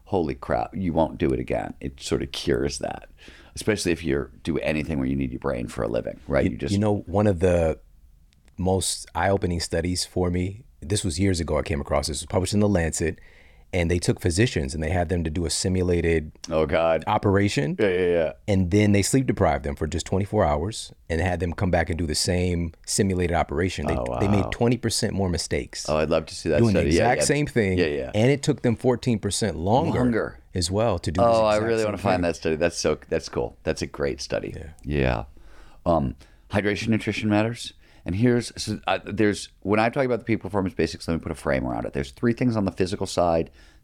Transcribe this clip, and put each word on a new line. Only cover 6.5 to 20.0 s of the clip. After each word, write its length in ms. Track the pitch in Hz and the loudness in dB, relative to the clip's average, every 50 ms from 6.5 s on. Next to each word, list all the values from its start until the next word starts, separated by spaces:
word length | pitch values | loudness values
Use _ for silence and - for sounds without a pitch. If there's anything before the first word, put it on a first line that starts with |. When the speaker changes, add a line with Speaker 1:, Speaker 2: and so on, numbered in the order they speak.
Speaker 1:
You 60 | - 55 | -2 -2
just 160 | - 69 98 | -4 -2 0
Speaker 2:
you 60 | 98 | 0
know, 180 | 107 107 104 101 - - | 2 2 0 -2 -4 -2
one 200 | 82 101 107 107 | 0 2 4 4
of 120 | 95 82 | 2 4
the 400 | 95 92 87 87 82 80 78 - - - - - - - - - _ _ _ _ _ - _ - | 4 4 4 4 2 2 0 -4 -8 -20 -20 -20 -20 -20 -20 -20 _ _ _ _ _ -20 _ -4
most 500 | 90 92 95 92 87 - - - - - - | 0 0 0 0 0 -2 -4 -6 -10 -8 -4
eye-opening 460 | 82 87 98 98 98 98 87 87 85 | 0 0 2 2 2 0 -2 -2 -2
studies 420 | - - - 85 82 90 90 87 - | -4 -2 -2 -2 -2 -2 -2 -4 -4
for 240 | - - 90 90 90 | -4 -2 -2 0 0
me, 360 | 87 90 90 95 98 110 - - - - | 0 0 -2 -2 -6 -10 -18 -20 -20 -14
this 220 | - 73 104 - - | -6 -4 -4 -2 -2
was 120 | 92 78 90 | -2 -2 0
years 200 | 98 98 92 82 | 2 2 2 0
ago 180 | 82 73 78 73 | 0 0 0 -2
I 40 | |
came 180 | 67 - 80 71 | 0 -2 -2 -4
across 280 | 69 - 73 73 73 78 | -2 0 0 0 0 -2
this, 100 | 73 - | -6 -6
it 60 | - | -8
was 40 | - | -4
published 260 | - 92 90 - - | -2 -2 0 0 0
in 60 | 104 | 2
The 80 | 104 101 | 2 2
Lancet, 500 | 101 87 82 78 - - 87 78 76 - - - - - - - - - - - - | 2 2 0 0 -2 -2 -2 -2 -4 -6 -14 -20 -20 -20 -20 -20 -20 -20 -16 -6 -2
and 160 | 92 85 82 | 0 0 2
they 80 | 87 87 | 0 0
took 220 | - - 110 - | 0 0 -2 0
physicians 520 | - 92 82 87 117 127 - - 71 67 73 | 0 0 2 2 2 2 2 -2 -4 -2 -4
and 80 | 73 78 | -4 -2
they 80 | 78 | -2
had 180 | 87 90 87 82 | 0 0 0 0
them 140 | 92 87 82 | 0 -2 -2
to 60 | 82 | -2
do 140 | 78 92 82 | -2 -2 -2
a 40 | 78 | -2
simulated 840 | - - - 95 92 92 90 90 87 87 85 82 82 80 76 78 - - - - | -2 -2 -2 0 0 2 2 2 2 2 2 2 2 2 0 -4 -14 -16 -10 -2
Speaker 1:
Oh, 140 | 82 80 78 76 | 0 0 2 2
God. 360 | 90 82 82 82 82 80 - 104 | 2 2 4 4 2 2 0 0
Speaker 2:
operation. 680 | 107 104 - 104 95 101 101 101 - 139 143 151 175 - | 0 2 2 4 4 4 4 2 2 0 -2 -2 0 0
Speaker 1:
Yeah, 80 | 113 98 | 2 2
yeah, 180 | 90 90 92 87 | 2 2 2 4
yeah. 240 | 87 85 80 73 - - - - | 4 2 2 0 -2 -6 -2 0
Speaker 2:
And 220 | 101 92 92 85 | 2 2 2 4
then 220 | 98 104 107 104 | 4 4 6 6
they 100 | 101 101 | 4 4
sleep 240 | 95 - - 135 135 | 2 2 2 0 2
deprived 380 | 123 110 - 98 80 73 69 67 | 2 0 2 2 2 2 0 -2
them 100 | 71 69 | -6 -6
for 120 | - 82 76 | -4 -6 -4
just 180 | 80 82 | -4 -4